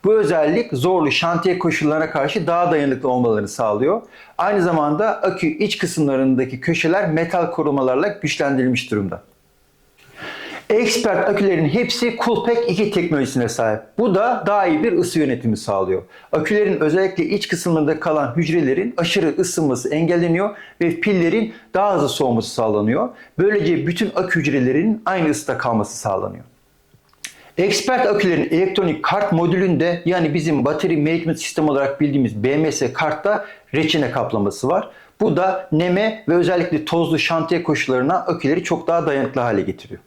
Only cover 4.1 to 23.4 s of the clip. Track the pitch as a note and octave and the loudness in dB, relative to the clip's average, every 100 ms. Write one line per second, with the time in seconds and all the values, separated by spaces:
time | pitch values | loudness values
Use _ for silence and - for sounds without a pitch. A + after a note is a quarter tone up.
4.1 | - - - F3+ G#3 F3 E3 D3 D3+ G#3+ | -20 -20 -4 0 2 2 2 0 2 0
5.1 | - F#3+ F3+ E3 D#3 G#3 - E3+ E3+ D3 | 0 -2 0 -2 0 -2 -2 -4 0 0
6.1 | C3+ C3 B2+ B2+ B2+ - E3 E3 F#3 F#3+ | 2 2 2 0 -4 -2 0 2 2 0
7.1 | D#3+ E3 F#3 E3+ - D3+ C#3 B2+ B2+ F#3+ | 0 0 0 -2 -2 0 2 2 2 0
8.1 | - D3+ - C#3+ C3+ B2+ B2 - G#2+ F#2+ | -2 -6 -2 0 2 0 0 -2 -4 -2
9.1 | - - _ _ _ _ _ _ _ - | -8 -14 _ _ _ _ _ _ _ -20
10.1 | - - - - - - A3 A3 A#3+ A3+ | -16 -14 -14 -14 -16 0 2 2 0 0
11.1 | F#3+ - G3+ G3+ F3 D#3 F#3 A#3+ - A#3+ | 0 0 2 2 2 2 0 -2 -2 -2
12.1 | A3+ - G#3+ - A#3 - F3+ G#3+ G3 E3+ | -2 0 0 2 0 0 0 0 0 0
13.1 | D3+ B2+ C3 A#2 - A2+ G#2 - - A#3 | 0 0 0 -2 0 -2 -2 -6 -2 0
14.1 | F#3+ A3+ A#3 E3 G3+ F#3+ D3+ A#3 F3 F3 | 2 0 0 0 2 2 2 2 0 0
15.1 | E3 C#3+ B2 A#2 G#2 - G2 F#2+ F#2 - | 0 0 0 -2 -2 -2 -2 0 -2 -4
16.1 | - - D#3 D#3 G#3 G3+ E3+ D3+ E3+ F#3+ | -20 -4 -2 0 2 2 2 2 2 0
17.1 | F#3 D#3 G3 - E3 F3+ D#3+ D3 D#3 F3 | 0 -2 -2 -2 -4 0 0 0 0 0
18.1 | D#3 C3+ A#2+ D#3 E3+ C#3 D3 G#3+ - E3+ | 0 0 -2 0 2 2 0 -2 -2 -2
19.1 | G3+ E3 - F3 - D3+ B2 - D3 E3 | 0 0 0 -2 0 0 0 -2 0 2
20.1 | F3 E3+ E3 G#3 - - - E3+ E3+ - | 2 2 2 0 -4 -20 -2 -2 0 0
21.1 | F#3+ E3+ G#3+ A3 - - F#3 G3+ F3+ C#3+ | 2 2 2 -2 -6 -6 0 2 2 0
22.1 | - C#3 A2+ A2 - A2 G#2+ G#2 A#2+ A#3+ | 0 0 0 -2 -2 0 2 2 0 -2
23.1 | - - - | -6 -14 0